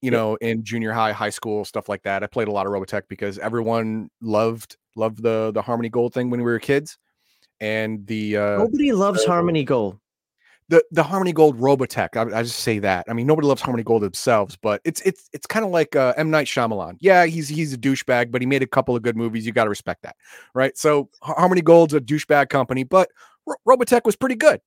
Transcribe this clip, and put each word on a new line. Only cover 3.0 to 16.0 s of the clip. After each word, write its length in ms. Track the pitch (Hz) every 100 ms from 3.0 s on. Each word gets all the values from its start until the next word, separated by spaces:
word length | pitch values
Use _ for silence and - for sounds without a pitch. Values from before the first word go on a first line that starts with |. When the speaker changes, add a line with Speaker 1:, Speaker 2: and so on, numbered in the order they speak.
| -
Speaker 1:
because 300 | 98 101 98
everyone 720 | 107 117 113 113 110 110 107 _
loved, 560 | 113 107 113 113 - - _ -
loved 260 | 110 110
the, 300 | 117 113 110
the 100 | 107
Harmony 280 | 104 120 117
Gold 240 | 120 120 127
thing 160 | 123
when 80 | 120
we 120 | 120
were 80 | 117
kids. 380 | - 139 156 - _ _ _ _ _ _
And 460 | 107 110 110 110 101
the, 300 | 110 107 104
uh, 200 | 104 101
Speaker 2:
Nobody 340 | 226 285 285
loves 320 | 220 196 185
Speaker 1:
the 80 | -
Speaker 2:
Harmony 320 | 175 175 160
Gold. 360 | 131 131 104 90 _ _ _ _ _ _ _
Speaker 1:
the, 140 | 165 240
the 140 | 160
Harmony 300 | 147 190 185
Gold 260 | 160 156 120
Robotech. 560 | 131 139 127 - 98 -
I, 240 | 113 104
I 40 |
just 160 | 120 117
say 200 | - 107
that. 260 | 98 92 87
I 60 |
mean, 140 | 117 123
nobody 200 | 156 147
loves 140 | 135
Harmony 220 | - 120
Gold 180 | 110 113
themselves, 540 | 104 92 - 113 98 -
but 260 | 110 101
it's, 180 | - 160
it's, 280 | 190 190 _
it's 140 | 143 -
kinda 220 | 214 214
like, 280 | 175 151
uh, 180 | 151